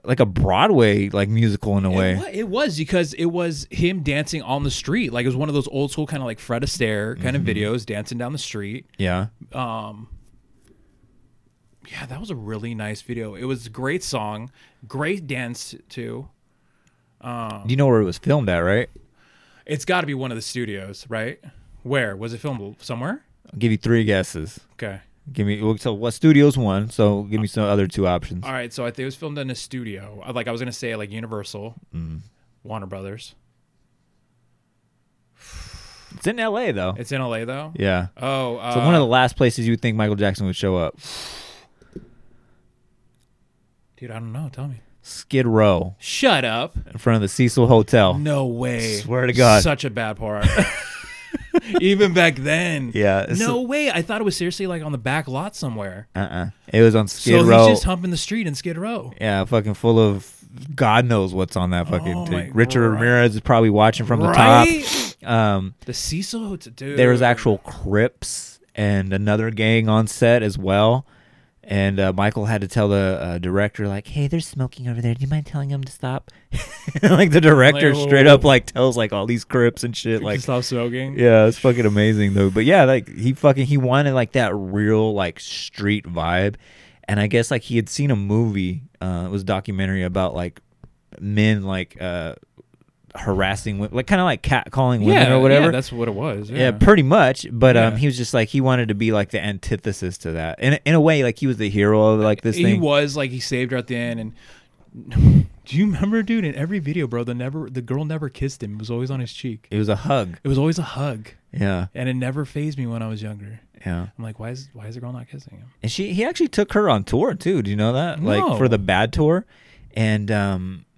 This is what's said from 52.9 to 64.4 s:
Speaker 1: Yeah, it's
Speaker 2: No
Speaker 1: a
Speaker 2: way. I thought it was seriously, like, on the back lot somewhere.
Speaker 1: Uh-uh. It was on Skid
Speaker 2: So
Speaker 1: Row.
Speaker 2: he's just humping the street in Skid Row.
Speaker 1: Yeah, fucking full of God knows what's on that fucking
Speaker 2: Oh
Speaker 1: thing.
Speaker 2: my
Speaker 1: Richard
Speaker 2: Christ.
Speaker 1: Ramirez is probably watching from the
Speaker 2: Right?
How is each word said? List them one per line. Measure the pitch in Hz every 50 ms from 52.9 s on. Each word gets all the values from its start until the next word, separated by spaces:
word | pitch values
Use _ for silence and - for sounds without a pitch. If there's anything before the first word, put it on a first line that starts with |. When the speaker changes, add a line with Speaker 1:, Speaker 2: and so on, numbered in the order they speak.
| 107
Speaker 1:
Yeah, | 107 104 101 95 98 98 -
it's | - 185
Speaker 2:
No | 226 240 240 240
Speaker 1:
a | 254
Speaker 2:
way. | 240 277 302 302 269
I | 170 170 165
thought | 170 214 220
it | 220
was | 202 -
seriously, | - 175 175 175 - 196
like, | 185 175 165 151
on | 151 143
the | 123
back | 107 135 135 160 147 139
lot | 127 139 175 208 -
somewhere. | - 165 131 113 110 101 95 90 98 107 _ -
Speaker 1:
Uh-uh. | 92 101 - - 87 90 98 - _ _ -
It | - 110
was | 117 113 107
on | 110 107
Skid | 98 - - - 117 117 117 117
Speaker 2:
So |
Speaker 1:
Row. | 113 113 113 113
Speaker 2:
he's | 110 107
just | 107 -
humping | 185 185 175 180 180
the | 175
street | - - - 208 233 214
in | 165 143
Skid | 127 - 180 165 165
Row. | 190 220 233 208 - 123 - -
Speaker 1:
Yeah, | - 110 101 95 95
fucking | - 123 113 104 107 101
full | - - 117 113 113
of | 113 104 101 98 - - - - - - - - - 147 147
God | - 131 110 107 120 123
knows | 120 117 104 95 92 90
what's | 95 104 87 -
on | 95 90 87
that | 90 87 85 73
fucking | 87 87 80 92 87
Speaker 2:
Oh | 87 85
Speaker 1:
thing. | 82 90 90 85 -
Speaker 2:
my | -
Speaker 1:
Richard | 107 120 123 127 127 117 113
Speaker 2:
Christ. | 107 107
Speaker 1:
Ramirez | 117 120 123 120 120 117 104
is | 110
probably | - - 123 113 113 110
watching | 101 104 107 113 110 - 117
from | 110 123 113
the | 107 110
Speaker 2:
Right? | - -